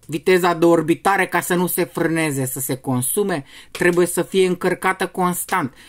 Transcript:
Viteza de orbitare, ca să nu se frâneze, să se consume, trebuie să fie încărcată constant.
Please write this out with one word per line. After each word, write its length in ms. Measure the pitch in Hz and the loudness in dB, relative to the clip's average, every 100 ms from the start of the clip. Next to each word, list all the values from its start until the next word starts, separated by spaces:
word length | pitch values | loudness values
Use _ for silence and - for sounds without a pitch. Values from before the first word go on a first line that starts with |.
| - | -10
Viteza 460 | 156 - 185 175 | -4 2 4 4
de 120 | 170 170 | 4 4
orbitare, 600 | 170 156 170 196 196 180 | 4 2 0 2 0 0
ca 140 | 175 | -2
să 140 | 165 180 | -2 -2
nu 120 | 175 | 0
se 160 | - | -2
frâneze, 600 | 170 - 165 165 160 139 131 | -4 -2 -2 0 -2 -2 -4
să 140 | 139 | -6
se 160 | 127 131 | -6 -6
consume, 720 | - 127 123 - 202 165 - - - | -4 -2 -2 -2 -2 -4 -6 -18 -18
trebuie 340 | - 175 175 175 | 0 2 2 2
să 160 | - | 0
fie 260 | 165 190 185 | -2 0 2
încărcată 600 | 180 185 156 190 185 190 | 0 -2 0 -2 -2 -4
constant. 680 | - 180 175 - 190 143 - | -2 -2 -2 -4 -4 -4 -8